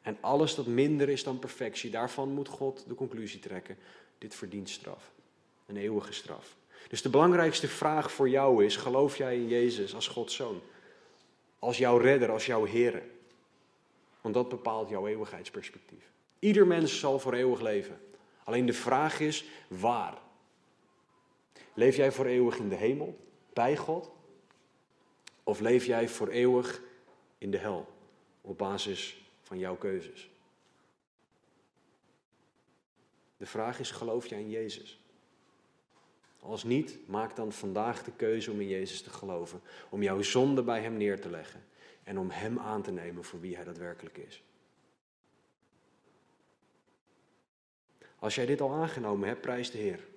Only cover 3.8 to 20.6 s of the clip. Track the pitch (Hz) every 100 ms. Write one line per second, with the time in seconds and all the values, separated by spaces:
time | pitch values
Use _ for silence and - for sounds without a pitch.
3.8 | - - - _ 107 - 101 101 92 -
4.8 | - - - _ _ _ _ _ - 101
5.8 | 104 104 - - - 80 - - _ -
6.8 | - - 131 135 170 175 165 - 139 -
7.8 | 151 156 143 - 135 135 139 120 104 -
8.8 | 135 131 143 - 131 123 117 120 123 110
9.8 | 98 110 - - 113 - 127 92 - -
10.8 | - - _ _ _ _ _ _ 117 120
11.8 | 123 120 123 139 113 110 131 113 104 113
12.8 | 120 104 - - - _ _ _ _ _
13.8 | _ _ _ _ 113 110 123 123 117 110
14.8 | 107 101 101 107 104 92 - 104 - -
15.8 | - - - _ _ _ 208 208 180 165
16.8 | 156 - 143 135 135 120 127 117 110 104
17.8 | 98 - - - _ _ - 120 123 -
18.8 | - 127 156 - 151 151 - - - 92
19.8 | 107 117 85 82 - _ _ _